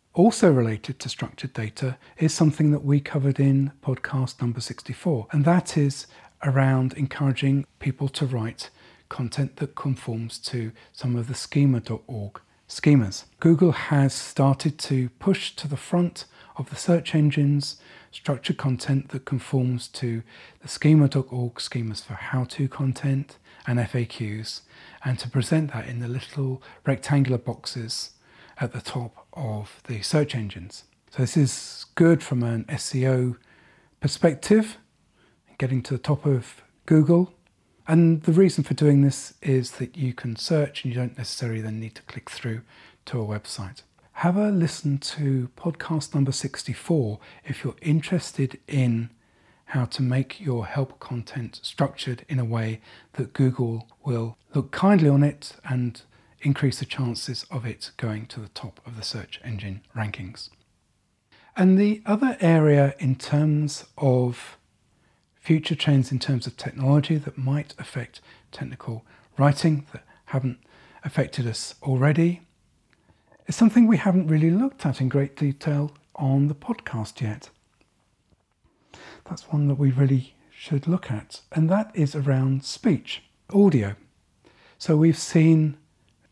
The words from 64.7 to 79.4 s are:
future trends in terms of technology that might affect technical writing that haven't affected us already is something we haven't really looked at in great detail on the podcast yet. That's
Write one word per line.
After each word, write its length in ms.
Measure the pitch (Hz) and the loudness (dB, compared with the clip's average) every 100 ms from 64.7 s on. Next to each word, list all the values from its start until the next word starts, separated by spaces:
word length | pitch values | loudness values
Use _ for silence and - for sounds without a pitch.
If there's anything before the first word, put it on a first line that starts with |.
| _ _ _ _ _ _ | _ _ _ _ _ _
future 400 | _ - 160 - | _ 0 0 0
trends 380 | 156 - 139 127 | -2 2 4 2
in 60 | 131 | -2
terms 280 | - 131 120 | -2 -4 -4
of 100 | - | -10
technology 600 | - - 135 147 139 156 | -12 -2 2 4 4 -2
that 220 | 139 - | -4 -6
might 360 | 131 143 - - | -2 -2 -4 -12
affect 420 | - - 117 - - - _ | -12 -10 -10 -14 -20 -20 _
technical 520 | - 127 123 - 113 - _ _ - | -14 -12 -10 -10 -10 -12 _ _ 2
writing 480 | 143 143 170 147 - | 2 4 2 0 -2
that 120 | - - _ - | -18 -20 _ -8
haven't 320 | 135 127 - _ _ - - | -4 -4 -6 _ _ -20 -16
affected 420 | 143 - 131 - 117 | -6 -2 -2 -2 -6
us 280 | 110 - - | -6 -10 -10
already 600 | 143 131 143 151 170 175 _ _ _ _ _ _ _ _ _ _ - | -2 2 2 4 2 0 _ _ _ _ _ _ _ _ _ _ -8
is 100 | - | 2
something 300 | 226 247 226 | 4 8 6
we 100 | 185 | 6
haven't 320 | 202 185 156 | 4 2 4
really 220 | 156 165 | 4 4
looked 340 | 185 269 - | 4 0 -2
at 160 | 151 131 | -4 0
in 80 | 131 | 0
great 280 | 139 143 - | 0 -2 -2
detail 540 | 147 139 - 143 147 - _ | -4 -2 -2 -2 -2 -8 _
on 340 | - 135 139 143 | -4 0 2 2
the 60 | |
podcast 680 | 143 - 226 - 113 104 - | -2 -8 -8 -8 -8 -8 -6
yet. 260 | 113 110 - _ _ _ _ _ _ _ _ _ _ _ _ _ _ - - - - | -8 -8 -14 _ _ _ _ _ _ _ _ _ _ _ _ _ _ -20 -20 -20 -16
That's 220 | 170 | -16